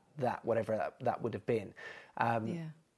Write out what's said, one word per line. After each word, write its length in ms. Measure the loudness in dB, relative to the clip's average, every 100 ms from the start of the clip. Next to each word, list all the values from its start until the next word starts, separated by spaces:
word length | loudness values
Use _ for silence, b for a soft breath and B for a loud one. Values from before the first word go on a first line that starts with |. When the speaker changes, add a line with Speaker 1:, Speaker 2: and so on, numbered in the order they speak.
| _ -2
Speaker 1:
that, 260 | -2 0
whatever 320 | 2 2 2 0
that, 200 | -2 -2
that 200 | 0 2
would 120 | 0
have 120 | -2 0
been. 280 | 0 0 -10 B B B 0
Um, 300 | 2 2 0
Speaker 2:
Yeah. 160 | -4 -6 -10 _